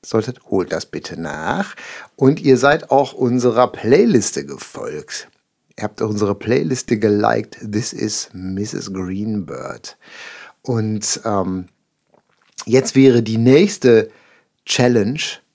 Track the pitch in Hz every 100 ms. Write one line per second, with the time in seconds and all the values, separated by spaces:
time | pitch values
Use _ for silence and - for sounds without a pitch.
0 | - 113 107 123 _ - 87 82 - -
1 | - 80 82 151 80 151 202 - - -
2 | - - 131 156 143 127 139 156 - 135
3 | 139 - 127 123 123 113 123 - 110 147
4 | 233 143 - - 143 - - - - 76
5 | - - - _ _ _ _ - 107 -
6 | 110 104 104 101 - 127 156 131 - 107
7 | 107 104 110 113 107 - 110 104 - -
8 | 110 - - 92 92 95 107 101 - 92
9 | 90 95 107 107 85 67 - - - -
10 | - - - - - _ - 117 110 107
11 | - - 113 101 92 92 90 _ _ _
12 | _ _ _ _ _ - - 123 131 135
13 | 135 120 110 110 117 135 196 - 127 110
14 | 107 _ _ _ _ _ - - 123 120
15 | 101 151 - - _